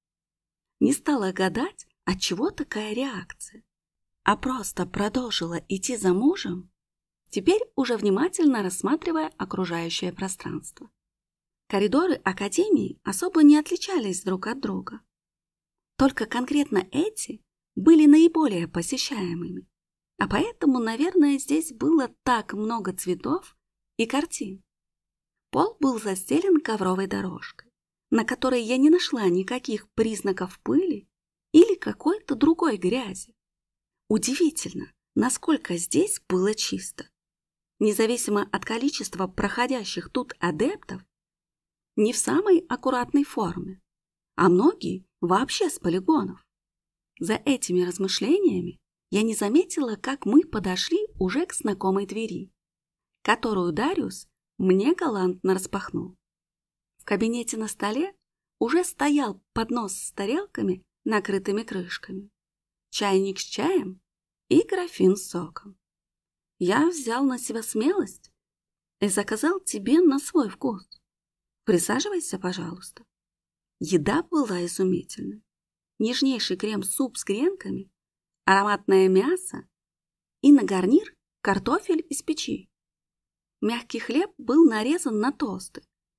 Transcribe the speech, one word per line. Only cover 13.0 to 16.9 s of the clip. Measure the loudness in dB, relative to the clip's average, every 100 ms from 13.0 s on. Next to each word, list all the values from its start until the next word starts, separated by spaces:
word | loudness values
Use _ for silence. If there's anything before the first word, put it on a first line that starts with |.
особо | -8 -4 -2 6
не | 8 8
отличались | 4 -6 -2 -2 -2 -4
друг | -4 -4 -4
от | -6
друга. | -6 -6 -10 -16 _ _ _ _ _ _ _ _ _ 0
Только | 0 2 -4
конкретно | -4 -2 0 2 0 -2